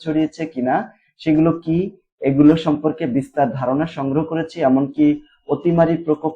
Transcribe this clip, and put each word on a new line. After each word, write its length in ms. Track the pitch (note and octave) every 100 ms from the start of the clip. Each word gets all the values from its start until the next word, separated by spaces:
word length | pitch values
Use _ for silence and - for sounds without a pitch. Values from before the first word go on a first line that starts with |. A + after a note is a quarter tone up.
ছড়িয়েছে 460 | D#3+ D#3 D#3 - D#3+
কিনা, 460 | C3 B2 D#3 A#3 _ _ _
সেগুলো 340 | D#3+ D#3 E3
কি, 440 | D#3+ D#3+ E3 G3 - _ _
এগুলো 360 | C3+ C#3 D3 D#3+
সম্পর্কে 500 | E3 D3 D#3 - D#3+
বিস্তার 460 | C3+ C3+ - C#3
ধারণা 340 | C3 B2+ C#3 E3
সংগ্রহ 380 | D3+ C3+ C#3
করেছি। 360 | D#3+ D#3+ D#3+ E3+
এমনকি 640 | C#3+ C3 C#3 C#3+ D3+ D3 - _ -
অতিমারির 560 | D3 F3 E3+ E3 E3
প্রকোপ 280 | E3 D3+ D#3